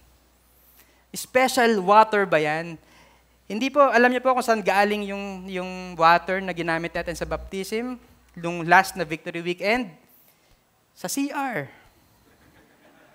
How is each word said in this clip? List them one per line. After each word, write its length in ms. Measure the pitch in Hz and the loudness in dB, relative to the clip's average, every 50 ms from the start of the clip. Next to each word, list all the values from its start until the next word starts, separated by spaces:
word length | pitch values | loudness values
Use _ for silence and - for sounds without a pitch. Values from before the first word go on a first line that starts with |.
| _ _ _ _ _ _ _ _ _ _ _ _ _ _ _ _ _ _ _ _ _ _ | _ _ _ _ _ _ _ _ _ _ _ _ _ _ _ _ _ _ _ _ _ _
Special 720 | - - - - - 254 262 247 - 262 233 226 226 202 | -14 -14 -8 0 2 2 2 4 4 4 4 4 4 2
water 400 | 180 185 202 214 220 214 214 202 | 4 6 6 6 6 6 4 0
ba 160 | 196 185 165 156 | 0 2 2 2
yan? 400 | 156 151 156 160 170 170 165 - _ _ _ _ _ _ _ _ _ _ _ _ _ - | 2 0 -2 -4 -6 -8 -12 -16 _ _ _ _ _ _ _ _ _ _ _ _ _ -8
Hindi 160 | 196 220 262 | -6 -4 -4
po, 160 | 269 269 294 | -2 2 4
alam 240 | 277 262 220 240 240 | 4 4 6 4 4
niyo 160 | 247 254 247 | 4 2 2
po 80 | 247 262 | 0 0
kung 160 | 254 247 233 | 0 0 2
saan 160 | - 226 220 | 0 0 0
galing 480 | 185 190 190 196 208 208 208 208 208 196 | 0 0 2 2 2 2 0 -4 -6 -8
yung, 400 | 196 202 202 202 190 185 180 190 | -8 -8 -10 -10 -12 -12 -12 -10
yung 480 | 190 180 180 185 185 185 185 180 180 165 | -8 -8 -8 -8 -10 -12 -12 -10 -2 4
water 400 | 160 165 175 175 - - 185 190 | 4 6 6 4 2 -2 -4 -4
na 160 | 190 185 175 | -4 -6 -6
ginamit 400 | 165 165 170 165 165 170 165 - | -4 -4 -2 -2 -2 -4 -6 -6
natin 240 | 175 170 175 165 - | -8 -8 -8 -8 -8
sa 80 | 170 | -6
baptism, 720 | 160 160 156 - - - 190 190 190 220 220 240 254 254 240 _ _ _ _ _ _ - 175 | -6 -8 -8 -8 -8 -8 -8 -8 -6 -6 -6 -6 -8 -10 -12 _ _ _ _ _ _ -16 -10
nung 240 | 165 170 175 175 | -8 -8 -6 -4
last 320 | 165 165 175 185 185 - - | 2 4 6 6 4 2 -4
na 80 | 190 | -8
Victory 400 | 170 151 165 156 - 180 165 170 | -8 -6 -8 -10 -10 -10 -10 -8
Weekend? 480 | 170 175 180 175 170 202 226 254 247 180 151 _ _ _ _ _ _ _ _ _ _ _ _ _ _ _ _ _ _ _ _ | -6 -6 -6 -4 -2 -2 0 -2 -2 -6 -12 _ _ _ _ _ _ _ _ _ _ _ _ _ _ _ _ _ _ _ _
Sa 160 | _ - 180 | _ -10 -8
C 240 | - 277 277 285 277 | -4 -4 -4 -4 -4
R. 320 | 294 277 262 226 160 139 117 - _ _ _ _ _ _ _ _ _ _ _ _ _ _ _ _ _ _ _ _ _ _ _ _ _ _ _ | -6 -6 -4 -6 -6 -8 -10 -14 _ _ _ _ _ _ _ _ _ _ _ _ _ _ _ _ _ _ _ _ _ _ _ _ _ _ _